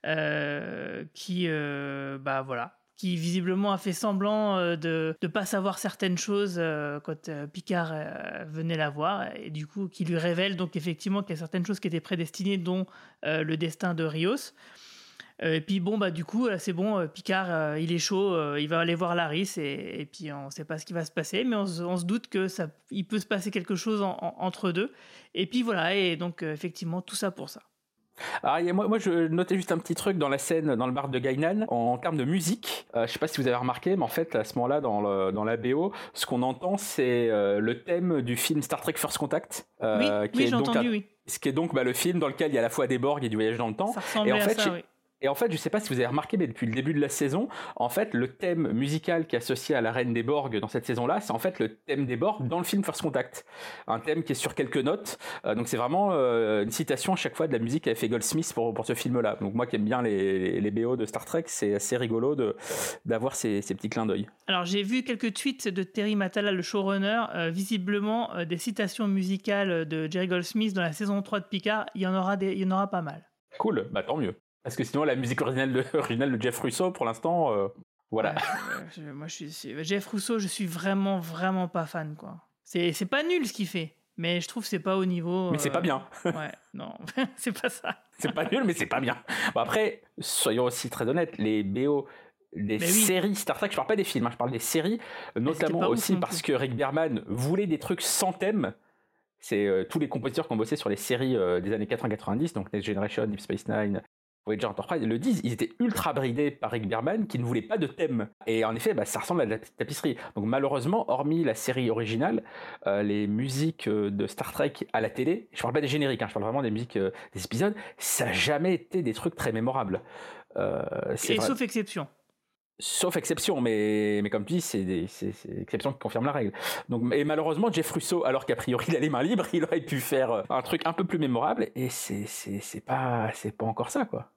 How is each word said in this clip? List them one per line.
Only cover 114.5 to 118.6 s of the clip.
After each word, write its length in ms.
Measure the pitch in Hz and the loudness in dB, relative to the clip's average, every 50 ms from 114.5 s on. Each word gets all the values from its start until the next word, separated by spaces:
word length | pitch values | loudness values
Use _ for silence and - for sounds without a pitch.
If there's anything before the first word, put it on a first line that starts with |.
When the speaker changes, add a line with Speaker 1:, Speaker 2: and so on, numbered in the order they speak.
Speaker 2:
Trek 220 | - - 143 143 - - - - - | 0 0 0 0 0 -4 -8 -2 0
à 80 | 110 | 0
la 80 | 113 104 | 0 0
télé, 400 | - - 127 151 180 226 - _ | 0 0 0 0 0 0 -4 _
je 100 | - - - | -8 -4 -4
parle 100 | 117 120 | 0 0
pas 80 | 151 | 2
des 60 | 147 | 2
génériques, 340 | 131 135 151 143 139 123 - | 2 2 2 2 0 0 0
hein, 60 | 107 101 | -2 -4
je 40 | - | -2
parle 120 | 107 101 | -2 -2
vraiment 160 | 110 120 139 | 0 0 0
des 100 | 135 113 | 0 0
musiques, 240 | 107 113 123 120 - | 0 -2 -4 -2 0
euh, 140 | 110 98 95 - - - - _ | 0 0 0 -2 -6 -16 -12 _
des 100 | 98 87 | -10 -8
épisodes, 300 | - 113 117 185 208 214 214 - - - | -4 0 0 2 0 0 -2 -10 -16 -12
ça 300 | - - - - - - | -8 -4 -2 0 0 0
a 40 | 113 92 | 0 0
jamais 400 | 95 107 139 147 143 | 2 2 2 2 2